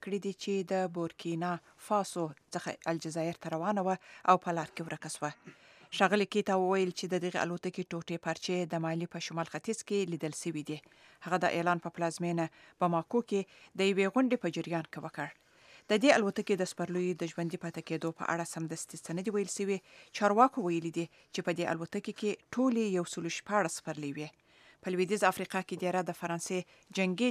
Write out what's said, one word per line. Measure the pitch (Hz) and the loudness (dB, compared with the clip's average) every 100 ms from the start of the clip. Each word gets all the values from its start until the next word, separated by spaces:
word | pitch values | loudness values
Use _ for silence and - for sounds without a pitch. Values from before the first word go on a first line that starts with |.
کړې | 190 196 | -4 -4
دي | 196 185 | -4 -4
چې | - 196 180 | -2 -2 0
د | 190 185 175 | 0 0 -2
بورکینا | 165 - 170 165 175 170 - - - | -6 -6 -4 -2 -2 -4 -8 -16 0
فاسو | 208 190 180 156 - _ | 0 0 -2 -4 -6 _
څخه | 175 - - - | -8 -6 -6 -4
الجزایر | 165 165 165 165 165 | -4 -4 -4 -4 -4
ته | 160 160 | -6 -2
روانه | 180 208 185 | 0 0 0
وه | 185 - - - | -2 -4 2 6
او | 180 | 6
په | 185 170 | 4 -2
لار | 160 | -4
کې | - 165 | -8 -8
ورکه | 156 156 - | -10 -10 -6
سوه. | 147 - 175 - - - - | -6 -6 -14 -20 -20 -20 -8
ښاغلي | - 190 208 196 208 | 2 4 6 2 2
کیتا | 196 190 | 2 4
وویل | 185 190 185 - | 4 4 2 -2
چې | 180 | -2
د | 180 | -2
دغې | 175 175 | 0 0
الوتکې | 165 175 185 185 180 | 0 -2 -4 -6 -6
ټوټې | 170 - 170 | -6 -6 -4
پارچې | 165 165 - 180 170 | -4 -4 -2 -2 0
د | 170 160 | -2 -2
مالي | 165 170 | -2 -4
په | 170 - | -6 -6
شمال | 165 160 | -4 -4
ختیځ | 156 - 220 - | -4 -4 -4 -2
کې | 202 180 | 0 0
لیدل | 165 156 147 | -2 -4 -4
سوي | 175 156 147 | -6 -4 -6
دي. | 151 - - - - | -8 -12 -20 -20 -16
هغه | 175 180 | -2 0
دا | 180 170 | 2 2
اعلان | 170 175 | 2 0
په | 170 175 | -2 -2
پلازمینه | 170 - 170 170 160 - - - | -2 0 -2 0 -2 -6 -20 -2
باماکو | 180 165 - 240 - | 0 2 2 0 2
کې | 202 190 - - - | -2 -2 -10 -10 0
د | 196 | 2
یوې | 190 196 | 4 2
غونډې | 254 254 247 | 4 2 2
په | 170 165 | 0 -4
جریان | 160 165 160 | -2 -4 -4
کې | - | -10
وکړ. | 156 - 147 - _ _ - - - | -10 -8 -8 -10 _ _ -20 -14 0
د | 214 | 6
دې | 277 - | 8 8
الوتکې | 202 214 208 190 | 4 0 0 0
د | 185 | 0
سپرلوی | - 175 180 180 170 | -4 -4 -2 -2 -2
د | 170 | -4
ژوندي | - 170 180 | -4 -4 -4
پاتې | 170 165 - | -6 -8 -6
کېدو | 160 165 160 | -4 -4 -4
په | - | -2
اړه | 170 170 | -2 -2
سمدستي | 165 160 160 - - | -6 -6 -6 -10 -12
څه | - 165 | -6 -4
نه | |
دي | 196 202 | -2 -2
ویل | 196 | -2
سوي. | - 202 190 - - - - | -2 -2 -2 -6 -20 -14 2
چارواکو | 208 208 254 - | 4 8 6 6
ویلي | 175 170 165 170 | 0 0 0 -4
دي | 165 - _ | -6 -8 _
چې | - 180 | -4 -2
په | 170 | 0
دې | 175 | 0
الوتکې | 165 165 202 208 - | -2 -4 -6 -6 -4
کې | 214 - _ | -4 -4 _
ټولې | 240 262 226 220 180 | 0 2 4 2 0
یو | 170 | -2
سلو | - 170 - | -4 -6 -6
شپاړس | - 208 160 - | -2 0 0 -2
سپرلۍ | - 151 147 151 | -8 -8 -8 -8
وې. | 151 - _ _ - _ | -12 -14 _ _ -20 _
په | 185 | -2
لویدیځ | 180 180 208 185 | 0 2 4 4
افریقا | 180 156 190 | 2 -2 -4
کې | - 175 | -4 -4
دیره | 180 180 170 | 0 0 0
د | 170 | -4
فرانسې | 170 170 - 185 - - - 190 | -4 -4 -4 -4 -4 -12 -8 0
جنګي | 190 180 247 | 0 2 2